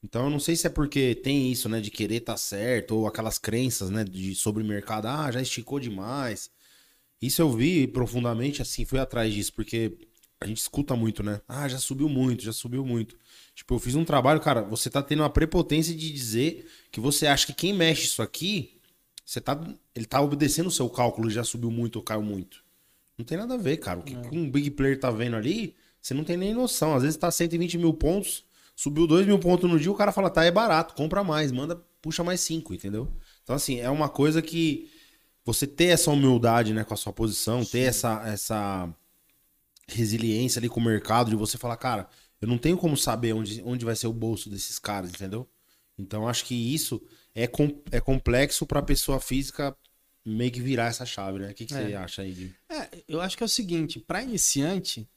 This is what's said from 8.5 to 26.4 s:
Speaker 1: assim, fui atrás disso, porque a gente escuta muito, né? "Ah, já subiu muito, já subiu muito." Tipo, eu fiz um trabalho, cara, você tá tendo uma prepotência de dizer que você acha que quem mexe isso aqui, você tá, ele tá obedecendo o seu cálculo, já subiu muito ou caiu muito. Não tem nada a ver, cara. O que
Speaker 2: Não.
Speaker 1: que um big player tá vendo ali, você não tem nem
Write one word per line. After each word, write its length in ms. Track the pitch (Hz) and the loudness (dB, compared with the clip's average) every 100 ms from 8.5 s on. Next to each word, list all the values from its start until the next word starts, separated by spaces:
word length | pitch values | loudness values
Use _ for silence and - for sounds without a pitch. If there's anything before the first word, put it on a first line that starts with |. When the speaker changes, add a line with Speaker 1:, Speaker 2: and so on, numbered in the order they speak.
| 143 | -4
Speaker 1:
assim, 240 | - - | -6 -4
fui 140 | - 131 | -2 -2
atrás 340 | 131 117 110 | -2 0 0
disso, 200 | 104 98 | 0 -4
porque 420 | - 107 117 113 - - _ _ _ | -6 -4 0 -2 -4 -20 _ _ _
a 60 | 101 | -8
gente 120 | 110 | -6
escuta 360 | - - 143 | -4 -4 -2
muito, 280 | 123 113 107 | 0 0 0
né? 180 | 104 104 - | -4 -4 -6
"Ah, 180 | 123 143 | -6 -4
já 100 | 127 | -4
subiu 300 | - 135 139 | -4 0 0
muito, 340 | 135 131 117 | 2 2 2
já 80 | 107 | -4
subiu 320 | 110 123 123 | -8 -6 -4
muito." 320 | 135 120 110 - _ - - | -2 -2 -2 -8 _ -20 -20
Tipo, 200 | - - | -20 -2
eu 40 | 123 | -2
fiz 160 | 123 | 0
um 100 | 135 | 0
trabalho, 360 | 160 143 127 151 | 2 4 6 6
cara, 220 | 156 123 | 4 2
você 280 | 98 110 - | 0 -2 -2
tá 120 | - | -2
tendo 180 | - 151 | 0 2
uma 80 | 151 | 4
prepotência 640 | - 160 180 165 151 160 | 4 4 2 2 2 2
de 180 | 160 160 | -2 -6
dizer 540 | 143 120 110 143 165 - - _ | -6 -2 0 0 -2 -16 -20 _
que 100 | - | -4
você 260 | 123 147 151 | 0 2 4
acha 200 | 139 - | 4 2
que 80 | |
quem 180 | 139 175 | 0 0
mexe 320 | 196 165 156 | 2 2 2
isso 160 | - - | 0 -2
aqui, 580 | 110 - 175 208 127 _ _ _ _ - | -4 -4 -4 -4 -6 _ _ _ _ -20
você 160 | - - | -10 -8
tá, 180 | - 143 165 - _ | -4 -4 -4 -14 _
ele 100 | - | -10
tá 160 | 110 135 | -2 2
obedecendo 460 | 143 143 143 - 180 | 2 4 2 2 0
o 40 | |
seu 180 | - 123 | 0 -2
cálculo, 400 | - 120 113 113 | 2 0 2 -2
já 120 | 107 | -2
subiu 260 | 117 120 117 | -4 -4 -4
muito 260 | 117 117 107 | -2 -4 -4
ou 60 | |
caiu 200 | 107 110 | -4 -4
muito. 400 | 107 98 90 - _ _ _ _ _ _ | -2 -4 -8 -16 _ _ _ _ _ _
Não 80 | |
tem 140 | 117 165 | -6 -6
nada 160 | 233 | -4
a 40 | 254 | -2
ver, 200 | 185 156 | -2 -2
cara. 220 | - 90 | -2 -6
O 20 | |
que 100 | 143 | -8
Speaker 2:
Não. 100 | 127 | -12
Speaker 1:
que 140 | 120 160 | -8 -4
um 140 | 156 | 0
big 200 | 135 143 | 0 0
player 280 | 139 139 135 | 0 0 2
tá 100 | 131 | 0
vendo 240 | 110 120 | 0 0
ali, 400 | 113 110 208 208 - _ _ | -2 0 -2 -4 -8 _ _
você 120 | - | -6
não 120 | 135 | -4
tem 120 | 160 | -2
nem 160 | 175 | -2